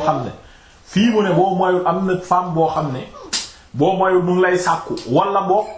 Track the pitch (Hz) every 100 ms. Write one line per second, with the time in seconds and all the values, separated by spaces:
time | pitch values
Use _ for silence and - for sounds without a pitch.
0 | 208 143 123 - - - - - - 180
1 | 233 214 190 170 190 180 185 180 170 180
2 | 190 180 - 180 180 160 160 160 151 127
3 | - - - - - - - 113 160 190
4 | 185 180 175 180 180 180 175 165 - 113
5 | - 135 196 196 180 202 208